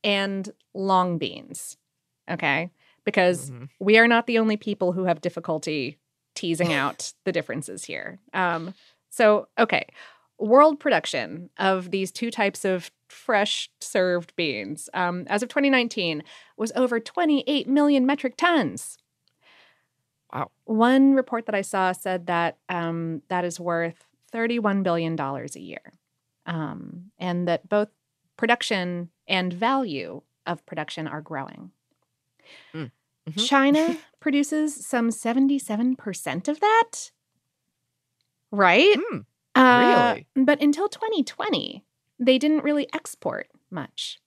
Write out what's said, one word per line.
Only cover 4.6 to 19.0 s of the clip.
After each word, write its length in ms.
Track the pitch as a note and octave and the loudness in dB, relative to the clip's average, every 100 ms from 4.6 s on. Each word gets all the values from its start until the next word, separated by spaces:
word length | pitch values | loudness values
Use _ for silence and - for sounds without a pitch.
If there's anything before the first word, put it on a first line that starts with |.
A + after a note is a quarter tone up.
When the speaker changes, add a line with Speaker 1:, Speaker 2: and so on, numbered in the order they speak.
| G#3+ G3+ F3+ | -4 -2 -2
Speaker 1:
who 120 | F3+ | 0
have 160 | F#3 E3 | 0 0
difficulty 800 | F3 E3+ E3 D#3 D#3 D#3 C3 D3+ _ _ _ | -2 -8 -6 -4 -4 -4 -6 -10 _ _ _
teasing 380 | - F3+ D#3+ E3+ | -8 -4 -2 0
Speaker 2:
<laughs> 100 | D3 | 0
Speaker 1:
out 280 | C3+ - - - | -2 -4 -14 -8
the 80 | - | -4
differences 520 | E3 D#3 B2 - F#2+ | -4 -4 -8 -8 -14
here. 360 | - D2 - F#3 _ | -12 -12 -12 -16 _
Um, 420 | - F3+ E3+ E3 F#3+ _ _ _ | -2 -2 -2 -8 -16 _ _ _
so, 380 | - A3 G#3 - - | 2 4 4 0 -2
okay, 280 | A#3 E3 - - - _ _ _ | 0 0 -4 -18 -20 _ _ _
world 400 | G#3 B3+ D4+ D4 | 4 8 8 4
production 680 | D4+ F#3 - C#3 G2+ B2 F3 - | 0 0 0 -6 -6 -10 -16 -2
of 320 | F#3+ F#3+ F3+ | 0 0 -2
these 220 | F#3+ F#3+ | -4 -4
two 180 | - A#3 | -6 -8
types 340 | A3+ G3+ G3+ G3+ | -2 -2 0 -2
of 240 | F#3 - _ _ | -2 -4 _ _
fresh 640 | - - G#3+ G#3+ - - _ | -16 -2 0 0 -4 -8 _
served 560 | - G#3+ F#3 F3 E3 - | -4 0 2 0 -4 -6
beans, 540 | D#3+ A2 G2 D#3 - | -4 -4 -8 -10 -8
um, 320 | - F3+ F3+ - | -4 -2 -4 -2
as 140 | G3+ | -2
of 60 | B3 | -2
twenty 220 | - C#4 | 0 2
nineteen, 520 | C4 A#3+ A3+ F3 D3+ - - - - | 2 0 -4 -4 -4 -8 -20 -20 -8
was 120 | A3 A#3 | -6 -2
over 240 | B3+ A#3 | 0 -2
twenty-eight 680 | A3+ - E4 C#4+ - D4 - | -4 -2 2 2 0 -4 0
million 380 | C#4 D4 C#4 | 2 4 4
metric 300 | B3+ D4 C4 - | 2 0 -4 0
tons. 600 | F4 E4 E3+ G2+ - - | 2 2 0 -4 -14 -18